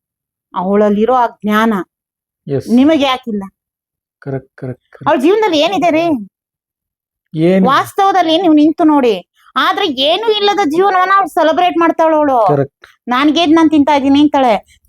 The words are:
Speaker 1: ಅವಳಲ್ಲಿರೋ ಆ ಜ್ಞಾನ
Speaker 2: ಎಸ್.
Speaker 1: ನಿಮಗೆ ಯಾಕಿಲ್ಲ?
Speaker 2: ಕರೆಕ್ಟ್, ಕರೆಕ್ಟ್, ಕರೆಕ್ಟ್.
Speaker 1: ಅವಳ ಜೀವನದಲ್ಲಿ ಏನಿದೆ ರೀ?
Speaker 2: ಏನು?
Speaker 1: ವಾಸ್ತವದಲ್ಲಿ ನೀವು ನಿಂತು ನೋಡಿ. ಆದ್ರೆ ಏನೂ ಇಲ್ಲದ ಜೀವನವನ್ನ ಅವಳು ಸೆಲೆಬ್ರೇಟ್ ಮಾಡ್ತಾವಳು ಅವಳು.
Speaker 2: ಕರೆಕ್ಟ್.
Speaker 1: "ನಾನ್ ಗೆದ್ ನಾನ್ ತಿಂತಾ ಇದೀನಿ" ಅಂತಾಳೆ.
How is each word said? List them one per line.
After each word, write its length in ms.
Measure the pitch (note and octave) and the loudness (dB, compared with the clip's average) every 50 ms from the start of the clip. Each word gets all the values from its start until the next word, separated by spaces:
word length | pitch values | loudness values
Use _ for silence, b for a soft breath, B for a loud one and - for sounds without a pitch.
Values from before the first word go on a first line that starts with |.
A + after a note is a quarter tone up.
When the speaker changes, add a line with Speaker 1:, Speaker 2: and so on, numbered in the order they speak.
| _ _ _ _ _ _ _ _ _ _ - | _ _ _ _ _ _ _ _ _ _ -10
Speaker 1:
ಅವಳಲ್ಲಿರೋ 600 | - F3+ F#3 G3+ G#3 G#3+ G#3 G#3 G3+ G#3+ A3+ B3+ | -8 -4 -2 0 2 2 2 2 0 0 0 0
ಆ 120 | B3+ A#3+ | 0 0
ಜ್ಞಾನ 480 | A3+ A#3+ _ - G#3 G#3 G#3+ A3 A3+ A3 F#3 F3 - _ _ _ _ _ _ _ _ _ _ _ - | -2 -4 _ -6 -4 -2 0 0 0 -2 -2 -6 -10 _ _ _ _ _ _ _ _ _ _ _ -6
Speaker 2:
ಎಸ್. 200 | C#3+ C3 - - | -6 -6 -4 0
Speaker 1:
ನಿಮಗೆ 360 | A3 B3 C4+ D4+ D#4+ D4+ C#4 | 0 2 2 2 2 2 0
ಯಾಕಿಲ್ಲ? 380 | C4+ B3+ B3+ - A#3+ G#3 G#3 F#3+ F#3+ - _ _ _ _ _ _ _ _ _ _ _ _ _ | -2 -4 -6 -8 -8 -8 -8 -10 -12 -16 _ _ _ _ _ _ _ _ _ _ _ _ _
Speaker 2:
ಕರೆಕ್ಟ್, 320 | - C#3 C3+ C3 C3 _ _ | -12 -10 -10 -10 -10 _ _
ಕರೆಕ್ಟ್, 340 | - - B2+ B2 - _ _ | -16 -14 -14 -14 -16 _ _
ಕರೆಕ್ಟ್. 200 | - _ C3+ C#4 | -20 _ -4 -2
Speaker 1:
ಅವಳ 120 | D#4 - | -2 0
ಜೀವನದಲ್ಲಿ 380 | B3 D#4+ G4 A4 G#4+ G#4+ E4 D4 | 0 0 0 0 0 -2 -2 -2
ಏನಿದೆ 320 | D4+ F4 G4+ F4 D4 E4+ | -2 -2 -2 -2 -2 -2
ರೀ? 380 | D4 D#4+ E4+ E4+ D#4 A#3+ G3+ F#3+ _ _ _ _ _ _ _ _ _ _ _ _ _ _ _ _ _ _ _ _ - | 0 -2 -2 -2 -4 -4 -8 -12 _ _ _ _ _ _ _ _ _ _ _ _ _ _ _ _ _ _ _ _ -6
Speaker 2:
ಏನು? 320 | D#3 D#3+ F3 F#3 F#3+ F#3+ | -2 0 2 2 2 2
Speaker 1:
ವಾಸ್ತವದಲ್ಲಿ 760 | C4 C4+ D#4 G4 - - - G4 G4 G4 F#4+ F4 D#4+ D#4 E4 G4 | 2 0 0 -2 -4 -2 -2 0 0 0 0 0 0 0 0 2
ನೀವು 120 | E4+ D#4 | 2 4
ನಿಂತು 300 | D4+ D4 D#4+ D4+ - F4 | 4 4 2 2 0 0
ನೋಡಿ. 480 | D#4 D4+ C#4+ C4 A#3+ G#3 F3+ - _ b b b b b | 2 2 2 2 0 -2 -2 -6 _ b b b b b
ಆದ್ರೆ 300 | B3+ C#4+ E4 F#4 G4 G4+ | -4 -2 -2 -2 -2 -4
ಏನೂ 440 | F#4 C4+ A#3+ C4+ D4 E4+ G4 A4 A#4 G#4+ | -4 -4 -2 -2 -2 -2 -2 -2 -2 -2
ಇಲ್ಲದ 220 | G#4 G4+ G4+ G4+ G4+ G4+ | 0 -2 -2 0 -2 -2
ಜೀವನವನ್ನ 480 | D4 C#4+ E4+ F#4+ G4+ F#4+ F#4 F4+ F#4 G4 | -2 0 0 0 0 0 0 0 2 0
ಅವಳು 120 | G4 G4 D#4 | 0 0 -2
ಸೆಲೆಬ್ರೇಟ್ 500 | - F4+ D#4+ D4+ D#4+ D4 F4+ F4+ D#4 E4+ | -2 0 0 0 2 0 0 0 0 0
ಮಾಡ್ತಾವಳು 380 | E4+ E4 E4+ - E4 D#4+ D#4+ | 0 0 0 0 0 0 2
ಅವಳು. 400 | D4+ D4+ C#4+ C4+ A#3+ A3 F#3+ D#3 | 0 0 0 2 2 2 2 2
Speaker 2:
ಕರೆಕ್ಟ್. 300 | C#3 C#3 C#3 - _ b b b b _ - | 0 -2 -4 -8 _ b b b b _ -4
Speaker 1:
"ನಾನ್ 220 | A#3+ B3 C#4+ D4+ | -2 0 0 0
ಗೆದ್ 220 | C#4+ D4+ E4+ D#4+ D#4 | 0 0 2 2 4
ನಾನ್ 180 | E4 E4 D4+ | 4 4 4
ತಿಂತಾ 240 | D4+ D#4 C#4+ D4+ D4+ | 2 2 2 2 0
ಇದೀನಿ" 260 | C#4 B3+ C#4 C#4 C#4+ | 0 2 2 2 4
ಅಂತಾಳೆ. 600 | D4 D4 - C#4+ C4 B3 G#3+ F#3+ - _ _ _ _ | 2 2 2 2 2 2 0 -2 -4 _ _ _ _